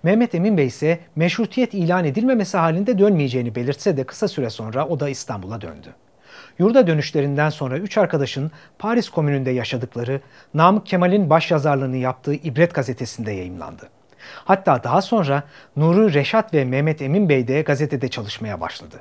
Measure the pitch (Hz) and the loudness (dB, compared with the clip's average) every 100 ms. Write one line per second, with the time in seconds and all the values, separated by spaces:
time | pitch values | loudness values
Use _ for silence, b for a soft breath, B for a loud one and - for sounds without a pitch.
0 | 160 214 240 170 196 196 135 - 156 170 | 2 2 2 0 0 2 0 0 -2 -2
1 | - - 170 175 226 - 240 202 170 180 | -4 -2 -2 0 -4 -2 -2 0 0 2
2 | 160 135 247 247 185 190 165 160 202 208 | 0 0 0 0 0 0 2 2 0 4
3 | 202 185 139 123 120 113 120 147 208 143 | 4 4 2 0 -2 -4 -4 -2 0 -2
4 | 131 - 208 - 120 - 110 120 151 160 | -4 -4 -4 -2 -6 -6 -6 -4 -2 -2
5 | 143 135 - 104 92 110 92 76 - - | -4 -6 -8 -10 -8 -10 -12 -16 -20 -20
6 | _ _ B B B B 185 254 190 156 | _ _ B B B B 4 6 4 2
7 | 147 156 139 143 151 147 135 135 196 - | 0 -2 0 2 0 0 -4 -4 -2 0
8 | 180 151 139 - 151 B B _ 208 240 | 2 0 -2 -4 -6 B B _ -2 -2
9 | - - 151 139 131 127 110 127 120 120 | 0 -2 0 0 0 -2 -2 -6 -6 -6
10 | 120 135 B B B 151 170 208 - 185 | -6 -6 B B B 4 4 4 0 0
11 | 180 202 170 160 - 160 151 139 135 127 | 2 2 4 2 4 0 2 0 0 -2
12 | 127 127 - 143 156 123 170 160 131 120 | -4 -4 -6 -4 -4 0 0 0 -6 -6
13 | 117 - 110 98 90 87 78 - - _ | -8 -8 -8 -6 -8 -12 -14 -16 -20 _
14 | _ B B B B 190 190 127 117 156 | _ B B B B 0 4 0 2 0
15 | 190 226 147 139 143 B B - 160 180 | 2 0 2 -2 -4 B B 0 2 4
16 | 220 143 139 170 - 156 127 131 151 151 | 4 2 2 0 2 0 0 0 0 -2
17 | 135 175 196 139 123 139 156 139 147 135 | 0 0 4 2 2 -2 0 -2 -2 -2
18 | 127 - 101 - 110 95 80 - 85 - | -4 -6 -10 -8 -8 -6 -8 -10 -18 -20